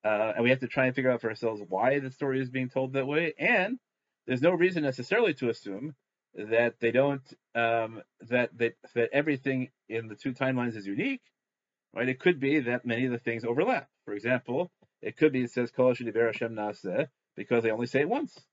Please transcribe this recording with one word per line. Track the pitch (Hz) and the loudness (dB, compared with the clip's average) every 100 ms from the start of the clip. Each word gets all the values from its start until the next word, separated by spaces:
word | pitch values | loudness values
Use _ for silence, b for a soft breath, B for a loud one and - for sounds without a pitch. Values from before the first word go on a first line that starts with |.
uh, | 110 107 110 107 | 0 0 0 2
and | |
we | 120 | 2
have | 131 | 2
to | 120 | 0
try | - 131 | 0 0
and | |
figure | 127 127 | 2 0
out | 120 | 0
for | 113 | -2
ourselves | 107 117 107 95 | -4 -4 -4 -4
why | 95 120 143 | 0 2 2
the | 131 | -2
story | 131 139 131 | -6 -2 -2
is | 127 | -2
being | 131 127 | -4 -4
told | 131 131 | -4 -2
that | 135 131 | -2 0
way. | 151 165 - | 0 -2 -2
And | 208 233 190 254 _ _ _ _ - | 2 2 0 -4 _ _ _ _ -4
there's | 127 | 2
no | 156 | 4
reason | 170 185 175 | 4 2 2
necessarily | 147 131 120 214 220 | -2 -2 0 2 2
to | 139 123 | 2 -2
assume | 113 104 98 147 147 _ _ _ | -2 -6 -8 -10 -14 _ _ _
that | - 107 113 120 - | -14 0 2 2 2
they | 113 | 2
don't, | 120 139 139 131 - _ | 4 2 0 -6 -20 _
um, | 117 117 113 110 110 - _ 113 | -2 2 2 -2 -8 -18 _ -2
that, | 123 120 117 | 0 0 0
that, | 117 - - | -2 -2 -6
that | 120 117 | 0 2
everything | 139 151 135 135 131 127 _ _ | 2 0 -2 -2 -2 -4 _ _
in | 113 113 | -8 -8
the | |
two | 104 139 | -8 -8
timelines | 123 135 127 120 110 | -2 0 0 -2 -4
is | 98 | -6
unique, | 101 240 262 _ _ _ _ _ _ _ | -4 -4 -6 _ _ _ _ _ _ _
right? | - 127 | -4 -2
It | 131 | 2
could | 180 160 | 2 2
be | 135 151 | 2 2
that | 120 123 120 | 2 -2 -2
many | 117 | -2
of | 127 | 0
the | 120 | -2
things | - 117 | -4 -4
overlap. | 113 120 202 226 - _ - | -2 0 2 0 -4 _ -10
For | |
example, | 104 113 127 - 131 180 _ _ _ | -6 -2 -2 -2 -4 -4 _ _ _
it | 107 - | -10 2
could | 156 | 2
be, | 131 | 4
it | 120 | -2
says, | - 120 | -2 -2
"Kol | - 127 | 2 2
asher | 120 | 2
diber | 117 110 117 | -2 0 0
Hashem | 110 117 | 0 -6
naaseh," | 113 104 - 98 95 151 _ _ - | -4 -6 -6 -4 -2 -4 _ _ -14
because | 101 120 | 0 2
they | 113 | 2
only | 110 120 | -2 -2
say | 135 | 0
it | 151 | 0
once. | 262 285 - _ | -2 -4 -10 _